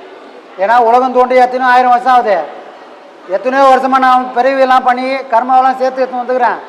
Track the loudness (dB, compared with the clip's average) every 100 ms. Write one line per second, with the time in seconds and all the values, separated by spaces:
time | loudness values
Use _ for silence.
0 | -20 -20 -20 -20 -18 -6 0 2 2 2
1 | 2 0 2 2 2 0 0 2 2 2
2 | 2 0 2 -2 -4 -12 -20 -20 -20 -20
3 | -20 -20 -8 -6 -4 2 4 2 2 0
4 | 2 2 0 -2 -2 0 2 2 0 -2
5 | -4 -8 -4 -4 0 0 0 0 -4 -4
6 | -6 -6 -6 -2 -2 -4